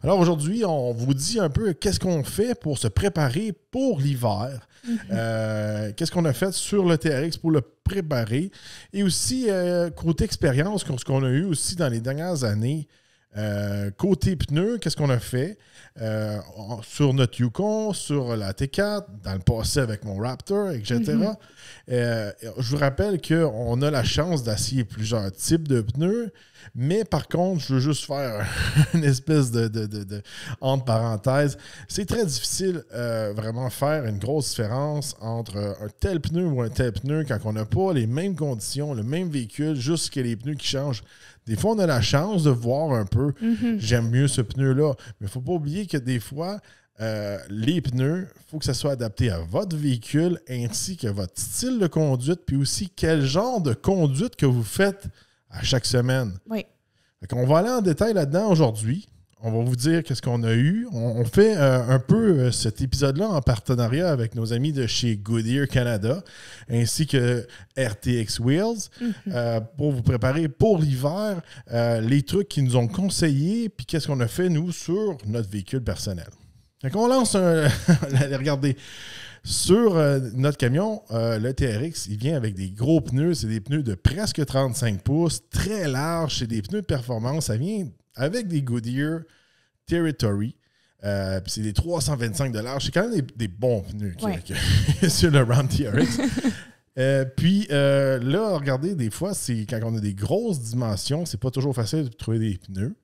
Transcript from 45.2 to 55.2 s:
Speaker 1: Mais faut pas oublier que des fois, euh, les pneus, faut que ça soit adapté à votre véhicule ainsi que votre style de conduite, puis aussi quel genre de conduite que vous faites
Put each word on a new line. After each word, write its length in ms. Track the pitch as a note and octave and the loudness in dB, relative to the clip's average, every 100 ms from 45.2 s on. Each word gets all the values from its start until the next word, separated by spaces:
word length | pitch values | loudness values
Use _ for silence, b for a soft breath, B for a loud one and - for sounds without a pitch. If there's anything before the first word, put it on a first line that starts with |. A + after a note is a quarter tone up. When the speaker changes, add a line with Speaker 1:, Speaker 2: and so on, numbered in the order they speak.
Speaker 1:
Mais 60 | G#2 | -8
faut 140 | B2+ | -8
pas 120 | B2+ | -4
oublier 340 | F3+ D3 E3+ G#3 | -2 -2 -4 -4
que 100 | D3 | -4
des 240 | B2 B2+ | -2 -2
fois, 400 | - C3+ F3 G#3 b b b _ | -4 -8 -8 -8 b b b _
euh, 380 | A2 G#2+ G#2 G2+ - | -6 -4 -6 -8 -8
les 320 | G#2+ A2+ F3 | -2 0 2
pneus, 480 | C3+ B2 C3 F3+ F#3 - _ | 0 0 0 0 -6 -14 _
faut 100 | D#3 | -6
que 60 | |
ça 100 | - | -4
soit 180 | C3 C#3+ | -2 -2
adapté 380 | C3+ A#2 - A#2+ | -2 -4 0 0
à 100 | F2 | 0
votre 360 | E2 A#2+ G3+ D#3 | -2 -4 -2 -2
véhicule 600 | D3 B2 - D3 E3+ E3+ - | 0 -2 0 0 2 0 -4
ainsi 480 | B2+ A#2+ A2 - F3+ | -6 -4 -4 -8 -6
que 120 | A#2 | -4
votre 300 | G2+ F#2 - | -4 -6 -6
style 400 | - - B3 B3 | -8 -4 -2 0
de 80 | F3+ | 2
conduite, 560 | D#3+ D#3 B2+ B2+ F3+ - | 2 2 2 0 -2 0
puis 100 | C3+ | 0
aussi 340 | C3+ - F#3+ | 0 -2 -6
quel 280 | - E3 D#3+ | -2 2 2
genre 360 | C3+ D3+ A#3+ B3 | 2 2 0 0
de 140 | D#3 | 0
conduite 600 | - - F#3+ D3+ C3+ A#3+ - | 0 2 4 2 2 -2 2
que 100 | C#3 | 2
vous 160 | B2 | 4
faites 440 | A2 - G3 F#3+ - b | 0 2 2 2 -10 b